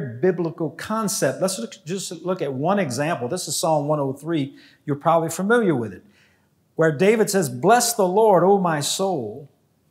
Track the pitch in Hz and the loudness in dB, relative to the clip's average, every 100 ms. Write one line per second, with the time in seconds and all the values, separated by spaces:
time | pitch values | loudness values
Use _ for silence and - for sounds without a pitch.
0 | 143 117 180 180 165 160 160 - - 220 | 0 -2 0 0 -2 -4 -8 -8 -8 -4
1 | 208 - 143 131 185 185 226 - 147 190 | -4 -2 -2 0 -2 -4 -10 -14 -10 -8
2 | - 170 180 185 147 131 156 202 156 120 | -8 -10 -6 -4 -4 -2 0 0 -2 -2
3 | 151 175 123 180 - 139 170 156 143 151 | -4 -4 -4 -6 -6 -4 0 0 0 -2
4 | 139 135 151 165 135 - - _ - 143 | -2 -6 -4 -4 -4 -8 -20 _ -6 -4
5 | 170 165 160 - 196 240 208 135 107 90 | 2 2 2 -2 0 2 2 0 -2 -8
6 | - _ _ _ _ _ _ - 160 139 | -20 _ _ _ _ _ _ 0 0 4
7 | 190 226 208 190 147 123 165 233 - - | 4 4 2 0 -2 0 4 4 4 0
8 | 180 190 220 180 175 202 180 151 139 - | 2 4 6 6 6 4 2 -2 -2 -2
9 | 196 165 110 120 147 _ _ _ _ | -2 -4 -6 -10 -18 _ _ _ _